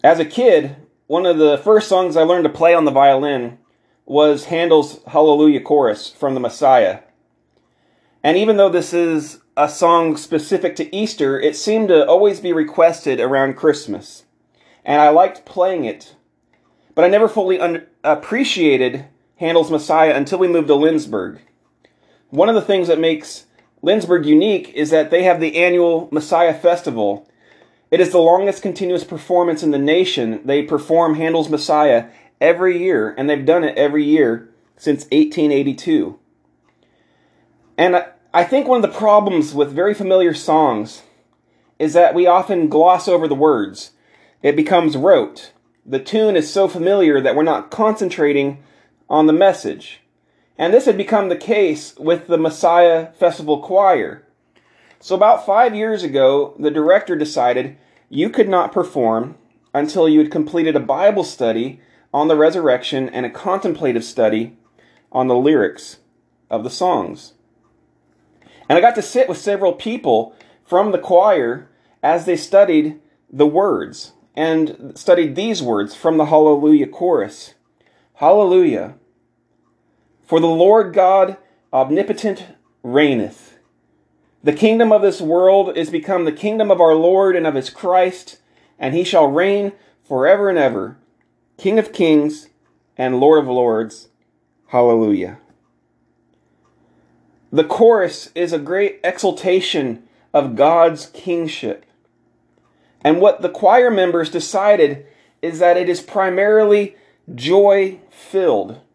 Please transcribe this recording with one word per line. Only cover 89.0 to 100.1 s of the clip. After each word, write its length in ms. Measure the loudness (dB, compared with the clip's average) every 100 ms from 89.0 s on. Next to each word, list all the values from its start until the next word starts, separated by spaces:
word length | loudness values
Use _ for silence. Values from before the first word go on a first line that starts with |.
shall 240 | 0 2 2
reign 460 | 0 0 -2 -4 -10 _ _ _
forever 440 | -2 2 2 2
and 80 | 0
ever, 400 | -2 -2 -10 -14 _ _ _ _ _ _
King 220 | -2 -2
of 160 | -2
kings 560 | -2 2 2 0 -8 _ _ _ _ _ -8
and 200 | -4 2
Lord 200 | 4 4
of 100 | 2
lords. 600 | -2 0 -2 -6 -12 _ _ _ _ _ _ _
Hallelujah." 720 | 0 2 2 0 -2 -4 -14 _ _ _ _ _ _ _ _ _ _ _ _ _ _ _ _ _ _ _ _ _
The 140 | -2
chorus 640 | -2 2 4 4 0 -6 -14
is 180 | -6 -4
a 60 | -4
great 420 | -4 -4 -4 -4
exaltation 1040 | -8 -4 -4 -4 -2 -2 -2 -4 -6 -8 _